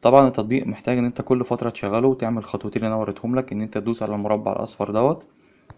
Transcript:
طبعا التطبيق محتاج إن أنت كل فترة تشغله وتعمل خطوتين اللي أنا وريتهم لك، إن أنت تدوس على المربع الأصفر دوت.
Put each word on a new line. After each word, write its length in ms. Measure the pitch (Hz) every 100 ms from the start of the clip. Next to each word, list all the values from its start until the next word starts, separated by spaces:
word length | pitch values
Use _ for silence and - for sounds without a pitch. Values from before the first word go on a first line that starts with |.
طبعا 260 | 117 135 131
التطبيق 380 | 120 107 135 -
محتاج 320 | 104 - 123
إن 60 |
أنت 180 | 120 -
كل 220 | - 127
فترة 260 | 120 123 117
تشغله 380 | - 101 110 131
وتعمل 360 | 131 113 117
خطوتين 380 | 101 - 107 117
اللي 120 | 110
أنا 60 | 110
وريتهم 360 | 104 98 117 127
لك، 160 | 131
إن 80 | 104
أنت 140 | 107 113
تدوس 240 | 107 113
على 120 | 107
المربع 380 | 104 104 107 107
الأصفر 380 | 98 - - 101
دوت. 340 | 107 131 - - _ _ _ _